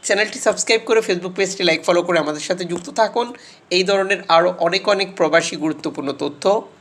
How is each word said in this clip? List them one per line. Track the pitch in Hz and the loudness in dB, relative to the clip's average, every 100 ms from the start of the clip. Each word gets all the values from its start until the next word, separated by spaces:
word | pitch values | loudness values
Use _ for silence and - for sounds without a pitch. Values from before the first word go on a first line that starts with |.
চ্যানেলটি | - 202 214 - | 0 0 0 0
সাবস্ক্রাইব | 226 208 - 226 226 | 0 0 0 0 2
করে | 226 | 0
Facebook | 220 180 180 180 | 2 -2 -2 -4
পেজটি | 190 - | -4 0
লাইক, | 175 160 | 0 2
ফলো | - 175 | 2 2
করে | 175 170 | 2 0
আমাদের | 147 151 | 0 -6
সাথে | - 180 | -4 -4
যুক্ত | 180 175 226 | -4 -6 -6
থাকুন। | - 214 240 240 247 - - _ | 0 0 0 -4 -8 -20 -20 _
এই | 180 | 0
ধরনের | 185 196 190 196 - | 2 0 0 -2 4
আরও | 165 175 180 | 4 4 0
অনেক | 170 190 190 | 0 0 0
অনেক | 196 190 180 | 0 -2 0
প্রবাসী | 160 160 160 156 | 2 2 0 -4
গুরুত্বপূর্ণ | 156 151 160 147 139 | -4 -4 -6 -6 -8
তথ্য | 139 143 143 185 208 - - | -6 -6 -2 0 0 -2 -20